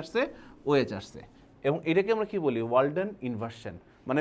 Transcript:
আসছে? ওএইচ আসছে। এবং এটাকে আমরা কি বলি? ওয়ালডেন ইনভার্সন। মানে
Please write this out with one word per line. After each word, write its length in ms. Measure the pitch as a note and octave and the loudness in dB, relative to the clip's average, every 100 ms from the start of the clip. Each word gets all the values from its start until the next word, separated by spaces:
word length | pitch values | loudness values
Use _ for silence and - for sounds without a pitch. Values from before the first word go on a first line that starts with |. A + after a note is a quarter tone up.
আসছে? 180 | D#3+ A3 C#4 - - - - | 0 -2 -2 -4 -20 -8 2
ওএইচ 220 | C#3+ B2 G2 | 2 2 -4
আসছে। 200 | - - - - - - C3+ | -10 -16 -20 -20 -20 -2 0
এবং 120 | D#3 D3 | 0 2
এটাকে 200 | E3 G3 A3 | 2 2 0
আমরা 100 | G#3+ | 0
কি 40 | G#3 D3+ | 0 0
বলি? 140 | A#2 A2+ | 0 2
ওয়ালডেন 380 | A#2+ C#3 D#3 G3+ G#3 B2+ | 4 4 0 -4 -6 -8
ইনভার্সন। 460 | A#2 A2+ - - F2 - _ - | -6 -8 -10 -14 -14 -18 _ -2
মানে 120 | C3+ | 0